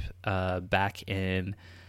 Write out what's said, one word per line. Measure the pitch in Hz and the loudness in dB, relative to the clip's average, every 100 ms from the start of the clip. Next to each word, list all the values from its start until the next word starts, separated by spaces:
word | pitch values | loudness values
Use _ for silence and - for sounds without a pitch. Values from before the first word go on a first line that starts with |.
| - - | -4 -4
uh, | - 95 92 90 | -2 0 2 0
back | 90 95 98 - - | 2 2 2 0 -4
in, | 98 95 92 92 101 - - | 0 2 2 0 -6 -12 -20